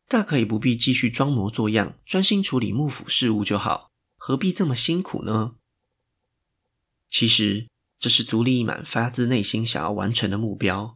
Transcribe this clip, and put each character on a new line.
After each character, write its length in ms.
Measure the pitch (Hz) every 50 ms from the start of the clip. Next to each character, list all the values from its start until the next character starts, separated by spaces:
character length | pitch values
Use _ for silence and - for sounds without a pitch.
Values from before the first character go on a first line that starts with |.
| _ -
大 140 | - 226
可 160 | 202 - 156 131
以 80 | 110
不 140 | 101 113 107
必 160 | 123 127 120 117
继 160 | - - 127
续 160 | - - 113
装 220 | 117 - 135 143
模 180 | 143 117 95 104
作 200 | - - 113 107
样， 280 | 107 110 98 - - - _
专 180 | - - 185 190
心 180 | - 208 196 196
处 160 | - 135 127
理 120 | 113 98
幕 160 | 98 123 151 143
府 200 | 131 - - -
事 240 | - - 127 117
务 120 | 110 107 104
就 140 | - 104 98
好， 320 | 95 - - - - _ _ _ _ _ _ -
何 200 | - - 127 127
必 160 | - 185 180
这 120 | - 190
么 100 | 151 127
辛 260 | 120 - - 165 180
苦 220 | 190 - - - -
呢？ 320 | - 110 113 110 120 - _ _ _ _ _ _ _ _ _ _ _ _ _ _ _ _ _ _ _ _ _ _ _ _ _ _ _ _ _ _ -
其 180 | - - 120 110
实， 400 | - - 107 101 101 104 113 - _ _ _ _ _ -
这 100 | - 123
是 140 | - - 113
足 200 | - - 110 117
利 160 | 127 127 123
义 40 | 117
满 200 | - - - -
发 240 | - - 113 117 120
自 180 | 120 127 123 117
内 140 | 131 208
心 240 | 196 - - 110 113
想 160 | 117 - -
要 100 | 76 87
完 220 | 104 101 98 104 117
成 160 | - - 98
的 80 | 98 104
目 180 | 113 110 98
标。 400 | 98 101 95 90 98 107 113 -